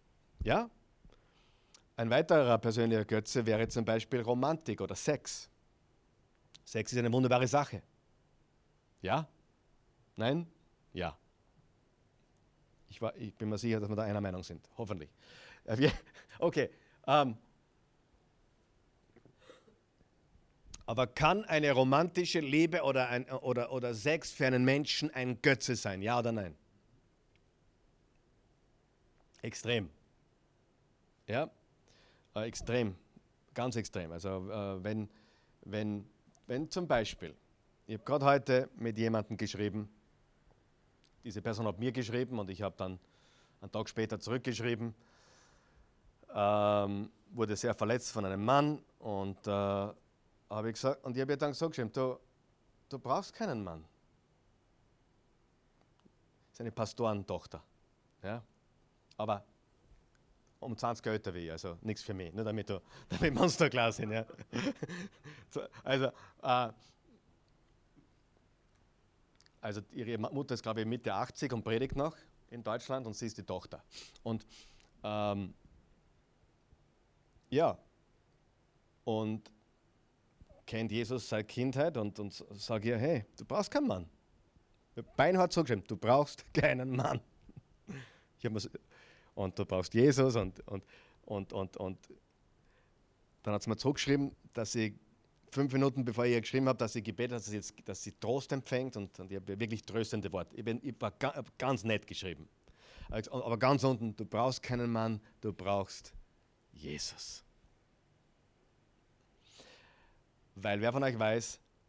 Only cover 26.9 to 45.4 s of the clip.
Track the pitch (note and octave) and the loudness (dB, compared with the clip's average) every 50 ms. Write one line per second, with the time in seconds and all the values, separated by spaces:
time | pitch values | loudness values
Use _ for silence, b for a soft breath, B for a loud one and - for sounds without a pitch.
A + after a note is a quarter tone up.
26.9 | _ _ _ _ _ _ _ _ _ _ _ _ _ _ _ _ _ _ _ _ | _ _ _ _ _ _ _ _ _ _ _ _ _ _ _ _ _ _ _ _
27.9 | _ _ _ _ _ _ _ _ _ _ _ _ _ _ _ _ _ _ _ _ | _ _ _ _ _ _ _ _ _ _ _ _ _ _ _ _ _ _ _ _
28.9 | _ _ _ _ _ _ _ _ _ - - A#2 - - - A#2+ A#2+ A2+ G2 D2+ | _ _ _ _ _ _ _ _ _ -10 -10 -10 -8 -6 -2 0 0 0 0 -2
29.9 | - _ _ _ _ _ _ _ _ _ _ _ _ _ _ _ _ _ _ _ | -10 _ _ _ _ _ _ _ _ _ _ _ _ _ _ _ _ _ _ _
30.9 | _ _ _ _ _ _ - - G#2 C3 D#3+ - - _ _ _ _ _ _ b | _ _ _ _ _ _ -8 -4 -2 -2 -2 -2 -6 _ _ _ _ _ _ b
31.9 | b b b b b b b b - G#2 A2 A#2 A2+ - - - A2+ B2 A#2+ G2+ | b b b b b b b b -6 -4 -4 -4 -6 -6 -4 0 0 2 2 0
32.9 | F#2 - _ _ _ - _ _ _ _ _ _ - - A#2+ B2+ A2+ A#2+ G2 - | -2 -6 _ _ _ -20 _ _ _ _ _ _ -6 -4 -4 -2 -2 -4 -4 -4
33.9 | - G2+ E2+ D#2+ E2 E2+ F#2 G2 F#2+ F#2+ F#2 G2 G#2 G#2+ G2+ G2 G2 F#2 F#2 G#2+ | -6 -6 -6 -6 -8 -6 -6 -4 -4 -4 -6 -6 -6 -6 -4 -4 -6 -4 -4 -4
34.9 | A2 A2 G#2+ G2+ b b b b b b b b b b - - G2+ G#2+ G#2+ G#2+ | -2 -2 -4 -6 b b b b b b b b b b -12 -6 -4 -2 -2 -2
35.9 | G#2 G#2 G2 - _ _ _ _ _ _ _ - A#2+ C3 D#3 D#3 - F#3+ F3 D3 | -4 -4 -6 -10 _ _ _ _ _ _ _ -6 -4 -4 -4 -4 -4 -4 0 2
36.9 | C#3 D3 C#3+ - - - F2+ D#2+ - - _ _ _ _ _ _ _ _ _ - | 4 2 2 0 -4 -10 -12 -12 -14 -14 _ _ _ _ _ _ _ _ _ -10
37.9 | A2 G#2 - - C3+ D3+ C#3 C#3+ C#3 C#3 - - B2+ B2+ C3+ - - - A#2 A#2 | -10 -8 -2 0 2 4 6 6 6 6 6 6 4 4 4 2 -6 -6 -4 -4
38.9 | G#2+ A2 A2+ A2+ A2+ A2 G2+ - A2+ F#2 G#2+ G2+ - G2 G#2 G#2 F#2+ G#2+ G#2 G#2 | -2 0 2 2 2 2 0 -2 -4 -4 -4 -4 -2 -2 -2 -2 -2 -4 -8 -8
39.9 | - _ _ _ _ _ _ _ _ _ _ - - _ _ _ _ _ _ _ | -12 _ _ _ _ _ _ _ _ _ _ -20 -20 _ _ _ _ _ _ _
40.9 | _ _ _ _ _ _ - A#2+ F#2 G#2 F#2 A#2+ A2 G2+ A#2 G#2+ F#2 F#2+ A#2 B2+ | _ _ _ _ _ _ -14 -10 -8 -6 -4 -4 -2 -2 -2 -2 -2 -2 -2 -2
41.9 | A2+ C3 A#2+ G#2 A2+ B2 B2+ B2 B2+ A2 G2+ F#2 F#2+ F2+ G#2 F#2+ - - G2 F#2 | -2 -2 -4 -2 -2 -2 -2 -2 -4 -6 -6 -6 -6 -4 -4 -4 -4 -4 -6 -6
42.9 | F#2 F#2 b b b b b b b b b b b b - F#2+ - G#2+ A2 - | -6 -10 b b b b b b b b b b b b -14 -6 -6 -4 -4 -4
43.9 | - A#2 A2 G#2 A2 F#2 - G#2+ A#2+ C3 A#2+ B2+ A#2 G#2 A2+ A#2+ A#2 A2 A#2 A#2 | -2 -2 -2 -2 -2 -6 -4 -4 -4 -2 -2 -4 -4 -2 -2 -2 -2 -2 -4 -6
44.9 | G#2+ _ b b b b b b b b | -8 _ b b b b b b b b